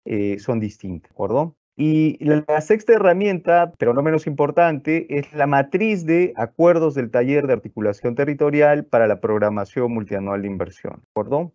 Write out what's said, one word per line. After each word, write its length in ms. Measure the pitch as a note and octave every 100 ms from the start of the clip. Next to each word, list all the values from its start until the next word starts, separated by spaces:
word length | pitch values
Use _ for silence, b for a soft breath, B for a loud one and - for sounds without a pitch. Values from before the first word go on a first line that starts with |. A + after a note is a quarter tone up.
eh, 340 | - G#2+ G2+ G2
son 200 | - A2+
distintas, 520 | G#2+ - F#2+ F2 -
¿de 40 |
acuerdo? 420 | - G2 B2 E3 - _ -
Y 460 | D3+ D#3 D#3 -
la, 220 | C#3+ D3+ D3+
la 140 | D3+
sexta 320 | D3+ A3 A3
herramienta, 800 | A3 G3 F3 G#3 F3+ F3 E3+ E3+ -
pero 160 | A#2
no 80 | B2
menos 240 | D3+ D#3 D#3
importante, 800 | C#3+ C#3+ C#3+ E3+ D3 D#3+ E3 - C#3+
es 140 | C#3
la 140 | D3+ C#3+
matriz 580 | C#3 C#3 F3+ A3 G3+
de 300 | D#3+ E3+ F3+ -
acuerdos 580 | A2+ - E3+ E3 D#3+
del 160 | C#3 A#2
taller 360 | B2 B2+ C#3+ C#3
de 80 |
articulación 600 | A#2 G#2+ - G#2 G2+ B2
territorial 680 | A#2+ C#3+ C#3+ D3 D3 D3 D3
para 220 | C#3+ A#2 A2
la 140 | G2
programación 720 | G#2+ G#2+ G#2 G#2 G2+ C3+ A#2+
multianual 500 | A#2 G2 G2+ G2 G2+
de 60 | G2+
inversión, 460 | F#2+ F2 - - -
¿de 100 | _
acuerdo? 420 | - G#2+ C#3 E3+